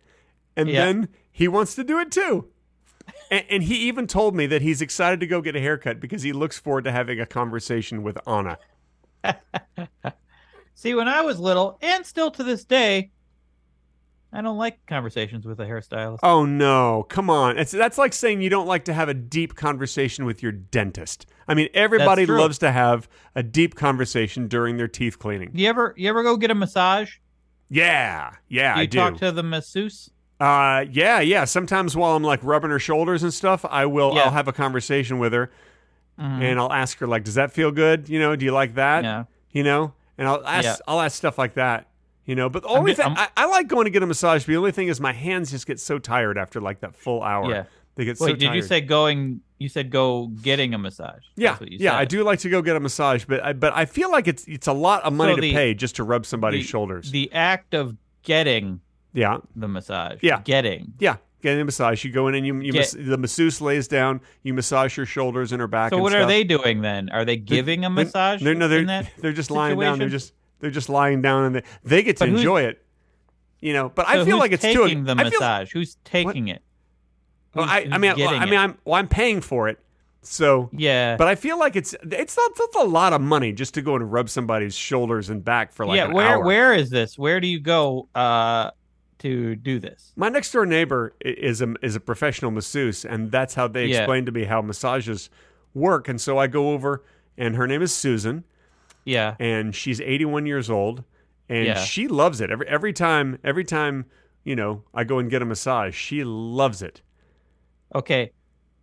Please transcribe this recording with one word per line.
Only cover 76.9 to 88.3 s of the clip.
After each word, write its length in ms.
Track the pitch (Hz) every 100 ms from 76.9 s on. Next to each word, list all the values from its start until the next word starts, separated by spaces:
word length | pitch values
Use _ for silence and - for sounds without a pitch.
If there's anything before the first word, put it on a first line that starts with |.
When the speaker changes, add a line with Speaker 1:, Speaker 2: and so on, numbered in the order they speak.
| _ _ _ _ _ _ -
Speaker 1:
Well, 80 |
Speaker 2:
Who's, 80 | 160
Speaker 1:
I, 40 | 196
I 40 |
Speaker 2:
who's 80 | 139
Speaker 1:
mean, 120 | 175
well, 140 | 196 160
Speaker 2:
getting 240 | 143 135
Speaker 1:
I 40 |
mean, 100 | 196
Speaker 2:
it? 40 | 202
Speaker 1:
I'm, 200 | 196 156
well, 100 | -
I'm 140 | 170 196
paying 320 | - 233 202
for 280 | - 127 110
it, 120 | 110 _ _ _ _
so. 480 | - - 151 135 123
Speaker 2:
Yeah. 440 | 143 151 127 123 117
Speaker 1:
But 100 | 165
I 80 |
feel 240 | 196 285 339
like 160 | 302
it's, 180 | 190 - - 160
it's 280 | 170 302 -
not, 160 | 480 466
that's 200 | 466 440
a 80 |
lot 280 | 392 165 185
of 80 | 160
money 320 | 135 151 120
just 220 | 104 131
to 80 | -
go 140 | 143 135
and 160 | 113
rub 160 | 117 120
somebody's 460 | - 117 110 104 98
shoulders 520 | - 135 120 117 98
and 160 | 107
back 280 | 95 120 110
for, 120 | - 104
like, 100 | 196
Speaker 2:
Yeah, 80 |
Speaker 1:
an 80 | 165
Speaker 2:
where, 160 | 175 214 220
Speaker 1:
hour. 80 |
Speaker 2:
where 280 | 180 202 254
is 160 | 208 135
this? 280 | 123 113 -
Where 220 | 143 180
do 80 | 180
you 100 | 170
go, 500 | 147 170 147 127 -
uh, 560 | 131 123